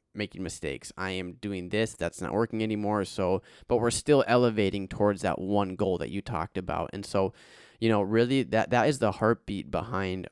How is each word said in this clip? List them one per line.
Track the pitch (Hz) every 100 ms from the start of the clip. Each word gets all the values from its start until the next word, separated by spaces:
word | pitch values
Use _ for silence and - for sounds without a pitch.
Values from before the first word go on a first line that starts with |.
| _
making | 104 101 92
mistakes. | 85 - 76 67 - -
I | 95
am | 92 90 -
doing | 104 92 90
this | 92 90
that's | - 85 -
not | 90
working | 101 117 110
anymore. | 110 107 104 104
So, | 92 - 90 95 - - -
but | 120
we're | 117
still | - - 143 110
elevating | 123 123 107 98 98 95
towards | - 104 98
that | 101 -
one | 95 104 95
goal | 87 95 87
that | 64
you | 95
talked | - 80 85 95
about. | 92 82 78
And | 98
so, | - 101 95 - - - - -
you | 113
know, | 104
really | 98 113 123 135
that, | 76 110 -
that | 120 123
is | 135
the | 107
heartbeat | - 113 117 - 101 71
behind | 85 110 92 95 92 87